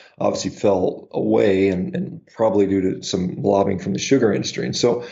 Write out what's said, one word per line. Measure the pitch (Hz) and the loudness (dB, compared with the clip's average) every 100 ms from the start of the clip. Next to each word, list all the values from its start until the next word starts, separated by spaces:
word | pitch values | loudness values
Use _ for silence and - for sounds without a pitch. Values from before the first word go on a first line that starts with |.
| - - | -20 -4
obviously | 101 104 98 | -4 -2 -6
fell | - 107 95 - - - | -2 0 2 0 -2 -8
away | - 107 110 107 95 98 | -4 0 2 4 4 2
and, | 90 92 90 | 0 -4 -6
and | 95 - - | -8 -10 -12
probably | - 110 101 98 | 0 2 4 2
due | 98 | 2
to | 92 - | 0 -2
some | - 92 90 - | -4 -2 -2 -2
lobbying | 101 98 98 92 | 2 2 2 -2
from | 104 | -4
the | 92 | -4
sugar | - 135 110 | 0 2 2
industry. | 67 - - - | 0 -4 -6 -6
And | - | 0
so | 190 151 - | 0 0 -6